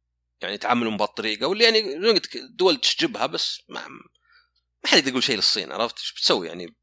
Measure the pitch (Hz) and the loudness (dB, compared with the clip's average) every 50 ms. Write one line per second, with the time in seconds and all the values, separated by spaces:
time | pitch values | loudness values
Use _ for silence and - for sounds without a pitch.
0 | _ _ _ _ _ _ _ - - 90 101 101 - 107 123 120 117 113 107 95 | _ _ _ _ _ _ _ -10 -8 -8 -6 -2 0 0 2 2 0 0 0 0
1 | 104 - - - 107 110 107 104 123 151 196 214 233 226 226 220 214 180 139 156 | 0 -2 -2 -2 -4 -4 -2 -2 -2 0 2 4 4 4 4 4 2 -2 -4 0
2 | 190 233 220 170 - - - 117 131 131 123 - 180 190 156 123 - - - - | 2 2 2 2 0 -4 -12 -14 -14 -8 -2 2 4 4 4 4 0 0 0 0
3 | 170 147 110 104 120 147 160 - - - - - _ - - - - - - - | -2 -2 -2 -2 -4 -2 -2 -4 -4 -4 -6 -10 _ -14 -12 -12 -12 -14 -16 -18
4 | - _ _ _ _ _ _ _ _ _ _ _ _ _ _ _ - - - 175 | -20 _ _ _ _ _ _ _ _ _ _ _ _ _ _ _ 0 4 4 4
5 | 139 131 127 127 - - 123 98 - - - 110 87 64 71 95 113 117 - - | 4 2 0 0 0 0 0 2 2 0 0 0 -2 -4 -4 -2 -2 -4 -4 -8
6 | - - - - - - 165 107 87 80 82 90 87 85 - _ | -12 -12 -6 0 2 2 2 2 0 -4 -8 -10 -12 -12 -14 _